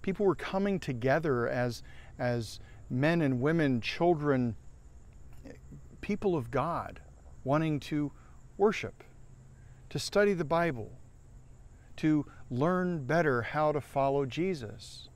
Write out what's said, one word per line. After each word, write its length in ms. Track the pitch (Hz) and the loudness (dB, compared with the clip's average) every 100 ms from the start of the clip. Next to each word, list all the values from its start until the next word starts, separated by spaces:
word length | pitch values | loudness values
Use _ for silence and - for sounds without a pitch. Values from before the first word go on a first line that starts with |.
People 220 | - 185 | -2 2
were 100 | 202 | 4
coming 440 | 156 - 190 202 190 | 2 0 0 0 0
together 680 | - 123 127 147 165 123 120 | -2 -2 2 2 2 2 2
as, 340 | 131 123 117 - - - - | 0 -2 -4 -10 -16 -16 -4
as 420 | 123 120 110 - - - - | -2 0 -4 -10 -16 -18 -6
men 320 | 127 147 170 | 0 2 4
and 200 | 147 127 | 2 2
women, 420 | 135 165 147 123 | 2 4 4 2
children, 760 | - - 170 165 147 135 120 107 - - - - - - - - - - - - - - | -2 2 4 4 4 2 2 -2 -10 -18 -20 -20 -20 -20 -18 -16 -16 -18 -18 -18 -18 -14
people 340 | - 202 208 | -4 0 2
of 160 | 170 120 | 0 0
God, 500 | 131 151 156 98 - - - - - | 0 0 -2 -6 -12 -18 -20 -18 -10
wanting 360 | 127 147 160 151 | 0 2 2 0
to 300 | - 151 147 - - - - - | -2 -2 -2 -4 -20 -20 -20 2
worship, 480 | 202 - 98 - - - - - - - - - - | 4 4 -6 -10 -20 -20 -20 -20 -20 -20 -20 -20 -8
to 80 | 147 | -6
study 340 | - 202 202 | 0 4 4
the 120 | 185 | 4
Bible, 460 | 151 165 170 127 107 - - - - - - - - - - - | 2 2 2 -2 -8 -12 -20 -20 -20 -20 -20 -20 -20 -20 -18 0
to 280 | 156 151 135 - - | 4 4 2 -10 -6
learn 540 | 123 156 185 180 170 | 0 2 4 2 -2
better 380 | 127 160 160 123 | 2 4 4 4
how 300 | 113 147 151 | 0 0 2
to 80 | 147 | 0
follow 420 | - 139 135 139 | -2 0 2 2
Jesus. 840 | 135 123 185 170 110 104 - - - | 0 0 -2 -2 -6 -10 -14 -16 -16